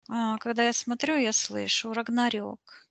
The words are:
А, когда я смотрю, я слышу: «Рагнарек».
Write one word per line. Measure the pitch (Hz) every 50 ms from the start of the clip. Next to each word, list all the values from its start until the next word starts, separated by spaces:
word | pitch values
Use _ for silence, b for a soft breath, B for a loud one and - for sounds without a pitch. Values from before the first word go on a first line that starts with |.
| _ -
А, | 226 233 233 220 220 220
когда | - 233 233 226 233
я | 233 233
смотрю, | - - - 240 247 - 285 320 294
я | 254 214 220
слышу: | - - - 202 208 202 196 - - - 226 226
«Рагнарек». | 233 233 233 233 240 240 240 226 208 202 202 - - _ - - - - _